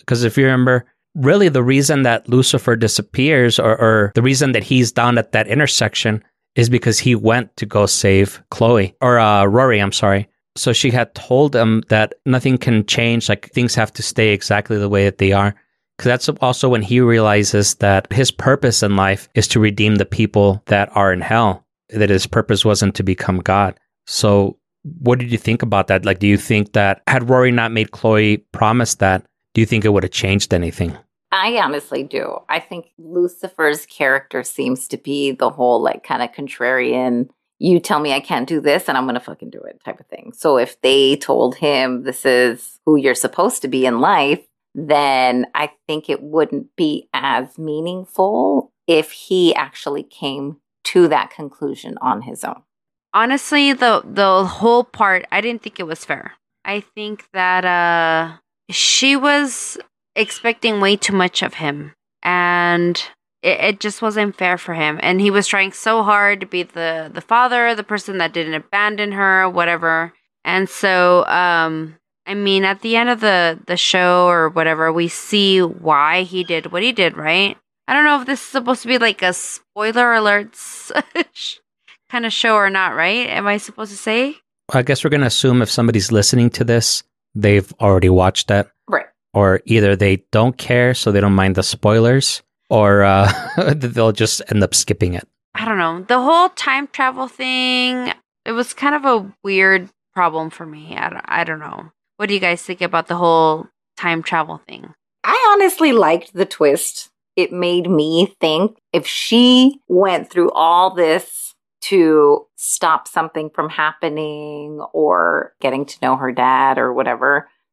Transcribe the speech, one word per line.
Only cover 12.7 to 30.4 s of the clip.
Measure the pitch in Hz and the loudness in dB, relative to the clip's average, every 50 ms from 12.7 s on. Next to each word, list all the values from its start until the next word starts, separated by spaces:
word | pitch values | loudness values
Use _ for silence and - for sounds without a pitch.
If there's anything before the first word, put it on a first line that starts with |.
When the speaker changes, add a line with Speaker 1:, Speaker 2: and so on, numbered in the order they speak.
| 117 107 104 - | 2 2 2 0
Speaker 1:
change, | - - 120 117 117 117 - - | -2 0 0 0 0 0 0 -2
like, | 104 - - - | -2 -4 -4 -6
things | - 127 120 117 - | -2 -2 -2 0 0
have | 120 110 - - | -2 -2 -2 -4
to | - | -8
stay | - - - - 110 110 | -10 -6 -2 0 2 2
exactly | 104 98 - - 104 104 104 - 113 104 | 2 0 0 -2 -2 -2 -2 -2 -2 -2
the | 101 101 | -2 0
way | 101 98 98 | 2 2 2
that | 101 98 - | 2 2 2
they | 98 95 98 | 2 2 2
are. | 98 101 104 101 _ _ _ _ _ _ _ _ - | 2 2 0 -2 _ _ _ _ _ _ _ _ -4
'Cause | - | -2
that's | 123 123 123 - - - - | 0 0 0 -2 -4 -4 0
also | - 127 120 - - 131 | 0 0 0 2 2 2
when | 123 113 | 2 0
he | 101 95 120 123 | 0 0 2 4
realizes | 123 117 117 113 110 107 104 104 104 - - 104 101 - - | 4 4 4 4 4 4 4 2 2 2 2 0 0 0 -2
that | - - 101 98 95 - - | 0 2 2 2 2 0 0
his | 98 120 135 - | 0 0 0 0
purpose | - - - - 139 139 - 120 110 - | -2 -2 0 0 2 2 2 0 0 0
in | 113 101 101 | 0 0 2
life | 95 95 98 98 - - - - | 2 2 2 0 -2 -4 -4 -2
is | 110 104 - | -2 0 0
to | - 120 | 2 2
redeem | 107 107 104 101 104 107 107 | 2 2 2 2 2 2 2
the | 101 98 | 2 0
people | - - - 110 101 - 104 101 101 98 104 - | 0 -2 -2 -2 0 2 4 4 4 2 0 0
that | - 104 101 101 - - | 0 0 0 0 0 0
are | 104 101 95 92 | 2 2 2 2
in | 90 | 0
hell, | 90 - 110 117 117 101 92 - _ _ _ _ _ _ | -2 0 0 2 2 2 0 -2 _ _ _ _ _ _
that | 110 107 104 101 | -2 0 2 2
his | 98 92 - | 2 0 0
purpose | - - 117 107 - 110 92 - | -2 -2 -2 0 0 0 0 2
wasn't | 110 104 98 104 98 - | 2 2 2 2 0 0
to | - 98 | -2 -2
become | 95 92 - - - 92 92 | -2 -2 -2 -2 -4 -4 -2
God. | - - 95 101 101 92 - _ _ _ _ _ _ - | 0 0 2 2 2 0 -2 _ _ _ _ _ _ -10
So | - - - 104 101 101 98 - - _ _ _ _ _ - 147 165 170 | -4 0 2 4 4 4 2 0 -2 _ _ _ _ _ -18 -18 -12 -4
what | 135 120 123 123 | 0 0 0 0
did | 120 120 | 0 -2
you | 117 107 | -4 -2
think | - 113 113 - | 0 0 -2 0
about | - 113 101 98 92 - | -2 -2 0 0 0 0
that? | 95 95 92 | 0 0 0
Like, | 101 95 - | 0 -2 0
do | 104 101 | 2 2
you | 101 98 | 2 2
think | - - 113 104 104 - - | 2 0 0 0 0 0 0
that | 107 101 98 98 - _ - | 0 2 0 0 -2 _ -2
had | 135 131 120 120 | -2 0 0 2
Rory | 127 127 127 127 | 2 4 4 4
not | 123 120 117 113 | 2 2 0 0
made | 113 113 110 - | 0 -2 -2 -4
Chloe | - - - 113 110 107 107 107 104 101 - _ | -4 -2 0 2 2 4 4 2 0 -2 -4 _
promise | - - 113 107 113 123 117 - - | -4 0 0 2 2 2 0 -2 -2
that, | - 98 95 92 90 - _ _ _ _ _ - | 0 0 0 0 0 -4 _ _ _ _ _ -2
do | 110 | 0
you | 110 - | 0 2
think | 120 110 104 | 2 0 2
it | 107 | 2
would | 101 95 92 | 2 2 0
have | 90 | -2
changed | - - - 95 98 101 | -4 -4 -2 0 0 0